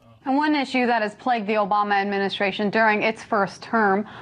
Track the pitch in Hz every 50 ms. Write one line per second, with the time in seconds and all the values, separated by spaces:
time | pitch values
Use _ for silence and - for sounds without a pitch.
0 | _ - - _ - 269 262 285 302 302 302 285 262 - - 254 247 233 240 226
1 | 214 208 208 - - 254 240 233 196 196 220 214 208 185 208 208 208 208 202 196
2 | 196 202 202 196 196 190 - - 202 190 190 - 208 196 - 226 226 214 208 208
3 | - 220 220 - - - 233 208 196 180 - - - - - 226 214 196 190 208
4 | 208 - - -